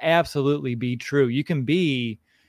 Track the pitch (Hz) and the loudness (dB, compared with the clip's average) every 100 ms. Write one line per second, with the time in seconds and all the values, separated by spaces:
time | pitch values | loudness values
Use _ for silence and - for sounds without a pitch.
0 | 160 170 165 147 139 147 139 120 123 123 | 2 2 2 0 0 0 -2 -4 -4 -4
1 | - 143 131 123 147 160 123 165 175 131 | -2 2 2 2 -2 -2 0 0 2 0
2 | 117 110 _ _ | -2 -6 _ _